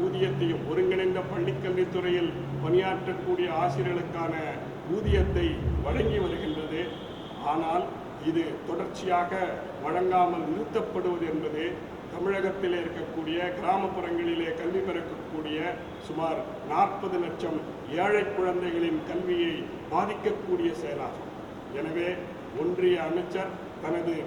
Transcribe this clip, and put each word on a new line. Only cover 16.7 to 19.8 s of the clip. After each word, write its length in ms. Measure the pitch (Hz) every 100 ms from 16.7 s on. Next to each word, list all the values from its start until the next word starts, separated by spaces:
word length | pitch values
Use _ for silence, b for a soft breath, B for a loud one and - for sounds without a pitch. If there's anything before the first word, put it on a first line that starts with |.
| 160 196 - 190 180
லட்சம் 420 | 165 - 165 156 - - 120
ஏழை 400 | 160 202 208 185
குழந்தைகளின் 680 | 180 180 175 180 170 165 156 -
கல்வியை 560 | 170 185 175 170 156 - -